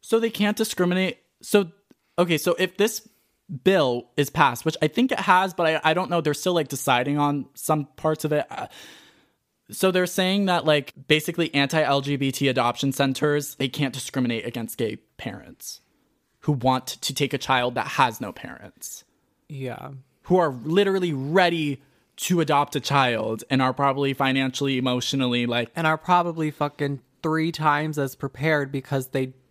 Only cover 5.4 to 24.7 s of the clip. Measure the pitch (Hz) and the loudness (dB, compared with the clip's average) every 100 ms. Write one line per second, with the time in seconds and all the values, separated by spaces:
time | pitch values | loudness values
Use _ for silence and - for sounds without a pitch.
5.4 | 190 170 165 156 156 160 185 170 151 143 | 2 0 0 2 2 0 0 -2 0 -2
6.4 | 185 175 147 135 - 123 127 147 147 147 | 0 0 0 -4 0 2 2 2 2 0
7.4 | - - - 156 139 - 156 156 151 147 | -6 -12 -2 -2 -2 -4 -2 -2 0 -2
8.4 | - - - - - - - _ _ _ | -2 -8 -12 -14 -20 -20 -20 _ _ _
9.4 | _ _ _ - 185 180 180 - 185 196 | _ _ _ -2 0 2 0 0 0 2
10.4 | 196 175 156 151 139 - - 156 151 175 | 2 2 4 2 0 -16 0 0 2 -2
11.4 | 165 139 139 160 143 143 139 143 135 - | 0 2 2 2 2 2 0 -2 -2 0
12.4 | 139 131 120 120 139 131 139 127 151 147 | 0 2 0 0 -2 0 0 2 0 0
13.4 | 143 - 139 - 139 127 - 135 123 117 | -4 -6 -6 -2 -4 -4 -8 -2 -2 -2
14.4 | 117 120 110 - 113 107 _ - - 104 | -6 -8 -10 -4 -4 -4 _ -12 -12 -12
15.4 | - - - - _ _ _ _ _ _ | -16 -18 -18 -18 _ _ _ _ _ _
16.4 | - 143 123 127 - - - 139 143 135 | -2 0 2 0 -2 -8 -8 -2 -2 -2
17.4 | - 131 123 123 104 - 131 113 104 - | 0 0 2 -2 -4 2 2 2 -10 -10
18.4 | - - - _ - - _ _ _ _ | -16 -16 -20 _ -18 -18 _ _ _ _
19.4 | _ 139 131 120 135 135 - _ - 180 | _ -10 -10 -10 -14 -16 -20 _ 0 2
20.4 | 165 127 135 180 202 190 180 139 135 175 | 2 0 0 2 4 2 0 -2 0 4
21.4 | 180 170 151 135 _ _ _ - - 180 | 4 2 -2 -4 _ _ _ -10 0 2
22.4 | 156 143 143 147 - 143 127 113 113 110 | 4 2 2 -2 0 2 2 2 -2 -6
23.4 | - 131 131 127 139 135 139 135 135 135 | -2 0 2 2 0 2 -2 0 0 2
24.4 | 135 127 139 | 0 -2 -2